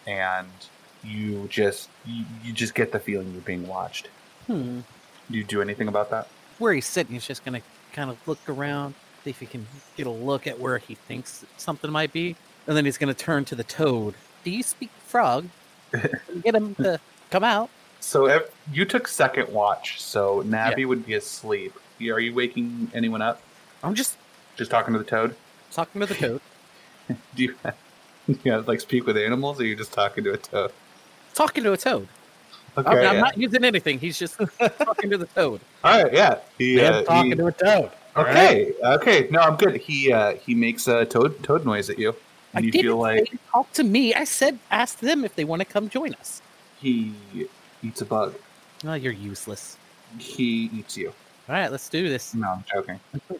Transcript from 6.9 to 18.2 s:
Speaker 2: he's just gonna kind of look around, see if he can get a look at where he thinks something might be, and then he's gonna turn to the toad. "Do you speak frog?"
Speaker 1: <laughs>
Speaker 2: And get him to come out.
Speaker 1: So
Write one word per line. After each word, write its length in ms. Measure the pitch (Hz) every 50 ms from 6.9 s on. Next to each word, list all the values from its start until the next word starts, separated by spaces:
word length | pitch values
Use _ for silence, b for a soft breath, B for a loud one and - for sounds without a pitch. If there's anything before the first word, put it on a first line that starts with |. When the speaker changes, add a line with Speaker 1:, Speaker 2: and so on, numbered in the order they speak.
| - 180 156 110 120
Speaker 2:
he's 120 | 123 -
just 180 | - 131 - -
gonna 180 | 131 123 117 - - - - _ - -
kind 180 | 151 143 131
of 60 | 120 - -
look 120 | 160 151 - - -
around, 460 | 139 135 143 143 143 143 143 143 139 - _ _ _ - -
see 60 | 143
if 100 | 127 -
he 60 | 131
can 200 | - - 123 107 110 135 139 - - -
get 100 | - 139
a 40 | 123
look 360 | 117 113 120 139 139 131 -
at 120 | 143 123 120
where 200 | 127 127 123 113
he 160 | - - 110
thinks 500 | - _ - 120 123 127 - - - - - -
something 340 | - - - 151 - - 151
might 220 | 156 151 156 147 -
be, 240 | 165 170 175 165 - _ - - - -
and 100 | - 151
then 80 | 151 147
he's 140 | 139 127 -
gonna 160 | 151 139 131
turn 300 | - - - 160 143 139
to 80 | - 139
the 100 | 117 113
toad. 500 | - - - 160 143 127 113 107 104 101 - - - - - -
"Do 60 | 180
you 120 | 185 240 247
speak 280 | - - - 254 214 _ - -
frog?" 420 | - - 240 233 - 240 135 180 175 - _ _ _ _ _ _ _ -
Speaker 1:
<laughs> 0 |
Speaker 2:
And 500 | 113 - - - - - - 175 180 170
get 120 | 226 220
him 200 | 214 214 208 196
to 240 | - - 190 170 156 - _ _ - - -
come 140 | - 190 202
out. 260 | 240 214 208 233 - - _ - - - -
Speaker 1:
So 260 | - - - 143